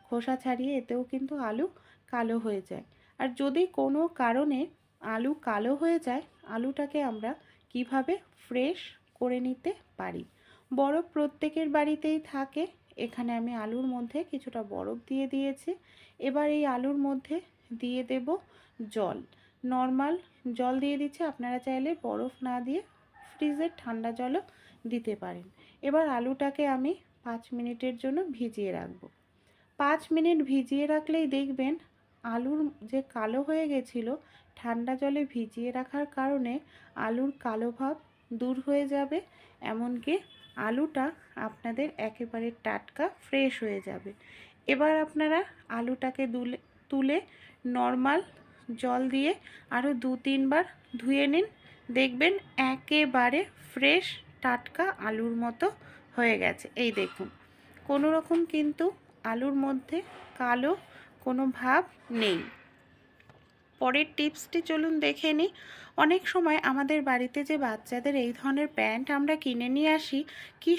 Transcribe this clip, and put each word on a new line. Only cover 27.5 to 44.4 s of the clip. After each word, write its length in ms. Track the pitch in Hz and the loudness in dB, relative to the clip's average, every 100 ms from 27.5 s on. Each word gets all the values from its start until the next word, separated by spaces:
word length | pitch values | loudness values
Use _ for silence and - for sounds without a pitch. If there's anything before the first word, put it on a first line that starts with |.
মিনিটের 420 | 240 240 233 254 240 | -6 -6 -4 -4 -2
জন্য 220 | 262 302 370 | -2 -2 -2
ভিজিয়ে 400 | 233 240 220 196 | -4 -4 -2 -4
রাখবো। 360 | 175 175 180 - _ _ _ _ _ _ - | -4 -8 -12 -18 _ _ _ _ _ _ 0
পাঁচ 220 | 277 320 - | 2 2 2
মিনিট 260 | 320 330 330 269 | 2 4 4 4
ভিজিয়ে 340 | 269 247 277 294 | 2 2 0 2
রাখলেই 400 | 302 311 320 302 | 0 0 0 2
দেখবেন 460 | 269 277 262 262 330 - _ _ _ | 0 -2 0 0 -2 -6 _ _ _
আলুর 360 | 233 233 254 302 294 - 220 | -6 -2 0 0 0 -4 -4
যে 80 | 269 269 | -4 -4
কালো 260 | 233 220 254 | -4 -2 0
হয়ে 220 | 285 311 311 | 0 0 2
গেছিল, 400 | 269 254 247 226 294 - - _ - | 0 -2 -4 -4 -4 -8 -20 _ -10
ঠান্ডা 360 | 233 233 240 262 | -4 -2 -2 0
জলে 260 | 277 285 277 | 0 0 0
ভিজিয়ে 360 | 240 226 - 240 | -2 -6 -4 -4
রাখার 340 | 254 262 285 294 269 | -4 -4 -4 -4 -2
কারণে 360 | 269 277 240 277 - - - - 220 | 0 0 0 -4 -8 -20 -14 -6 -2
আলুর 260 | 233 277 277 | 0 -2 -2
কালো 300 | 240 220 233 | -4 -2 -4
ভাব 240 | 233 269 311 - _ - | -2 -4 -4 -10 _ -10
দূর 240 | 226 247 262 269 | -4 -2 -2 0
হয়ে 200 | 285 277 | 2 2
যাবে, 240 | 277 277 320 - - - - | 0 0 -2 -6 -18 -20 -10
এমনকি 520 | - 226 240 247 285 392 - - - - 214 | -6 -4 -2 -4 -2 -2 -4 -20 -16 -6 -2
আলুটা 380 | 247 311 269 277 320 - - 220 | 0 0 0 -2 -4 -14 -8 -8
আপনাদের 400 | - 233 226 294 - 214 | -8 -6 -2 -4 -4 -6
একেবারে 400 | 214 233 226 233 233 | -6 -8 -6 -6 -6
টাটকা 420 | 220 208 - - 349 - | -4 -4 -6 -4 -4 -4
ফ্রেশ 300 | - 269 269 - | -2 2 2 0
হয়ে 180 | 220 196 | -4 -4
যাবে। 300 | 190 185 196 208 - - | -6 -10 -12 -16 -20 -20